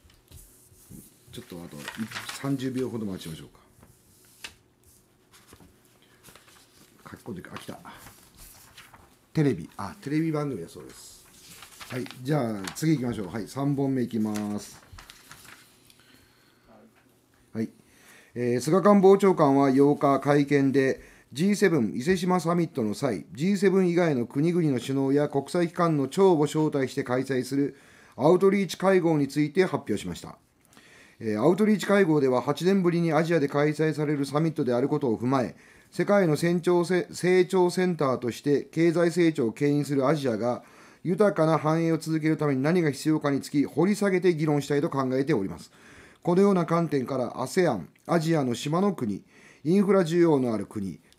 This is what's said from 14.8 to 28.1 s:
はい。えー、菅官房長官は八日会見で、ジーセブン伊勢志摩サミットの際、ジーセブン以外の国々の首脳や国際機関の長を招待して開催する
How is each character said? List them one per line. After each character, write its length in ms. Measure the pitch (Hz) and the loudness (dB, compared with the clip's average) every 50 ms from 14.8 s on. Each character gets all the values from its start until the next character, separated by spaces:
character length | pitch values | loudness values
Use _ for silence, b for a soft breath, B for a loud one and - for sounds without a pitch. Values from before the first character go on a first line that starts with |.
| - - - - - - - - - - - - - - - - - _ _ _ _ _ _ b b b b b b b b b b b b b b _ - - - _ _ _ _ _ _ _ _ _ _ _ _ _ - | -20 -20 -20 -20 -20 -20 -20 -20 -20 -20 -20 -20 -20 -20 -20 -20 -20 _ _ _ _ _ _ b b b b b b b b b b b b b b _ -20 -20 -20 _ _ _ _ _ _ _ _ _ _ _ _ _ -8
は 80 | 110 | -8
い。 80 | 113 - - _ b b b b b b b b b b b | -8 -8 -8 _ b b b b b b b b b b b
え 220 | 117 123 120 120 | -4 -2 -2 -2
ー、 40 | 127 | -2
菅 200 | 123 156 160 190 | 0 0 2 4
官 220 | 165 208 208 202 180 | 6 6 6 8 8
房 160 | 190 196 196 | 8 6 8
長 160 | 202 190 180 | 6 4 4
官 220 | 156 160 139 139 | 4 4 4 4
は 140 | 139 139 139 | 4 4 4
八 240 | 131 135 139 143 147 | 4 6 6 4 4
日 260 | 143 - 139 139 135 | 4 2 2 2 2
会 260 | 139 143 143 147 143 | 2 2 2 2 2
見 260 | 143 147 139 139 135 123 | 2 2 2 2 2 2
で、 300 | 139 135 131 - - B B B B B B - | 2 2 0 0 -4 B B B B B B -6
ジ 140 | 127 175 202 | -2 0 0
ー 40 | 208 | 0
セ 140 | 190 208 190 | 2 2 2
ブ 120 | 165 143 | 4 2
ン 120 | 113 98 71 | 0 0 -2
伊 80 | 104 127 | -4 0
勢 140 | 165 190 | 0 0
志 60 | 175 180 | 0 0
摩 180 | 180 180 180 | 0 0 0
サ 140 | 147 165 175 | 0 0 0
ミ 100 | 175 170 | 0 -2
ッ 20 | 156 | -2
ト 140 | - 135 113 | -2 -4 -4
の 120 | 107 101 | -4 -4
際、 320 | - 143 131 107 85 - - - | -2 -2 -4 -4 -4 -8 -12 -10
ジ 140 | 117 156 190 | -4 -2 0
ー 80 | 202 180 | 0 2
セ 100 | 196 190 | 2 4
ブ 120 | 175 190 | 4 4
ン 80 | 190 175 | 2 2
以 60 | 170 | 2
外 200 | 175 175 165 147 | 2 2 2 0
の 120 | 123 117 | 0 -2
国 280 | - - 143 151 170 170 | -4 -2 -2 0 0 2
々 160 | 180 165 151 | 2 2 0
の 100 | 131 117 | 0 -2
首 140 | - - 135 | -2 -4 -2
脳 180 | 139 135 135 139 | -2 0 2 2
や 160 | 143 147 143 | 2 2 2
国 220 | - 139 139 - | 0 -4 -4 -2
際 180 | - 175 175 165 | -2 -2 -2 -2
機 60 | - | -2
関 240 | - 175 165 156 143 | 0 0 0 2 0
の 100 | 135 135 | -2 -2
長 240 | - 185 196 190 180 | 0 2 4 4 4
を 120 | 147 151 | 4 2
招 260 | 147 - 156 156 151 | 0 0 -2 -2 -2
待 180 | 147 143 135 127 | 0 -2 -4 -4
し 60 | - | -4
て 100 | 143 135 | -4 -4
開 200 | - 123 131 131 | -2 -2 -2 -2
催 180 | 131 135 123 131 | -2 -4 -4 -4
す 120 | - 139 | -4 -2
る 220 | 139 143 135 - B B B B B B B | -2 -2 -2 -4 B B B B B B B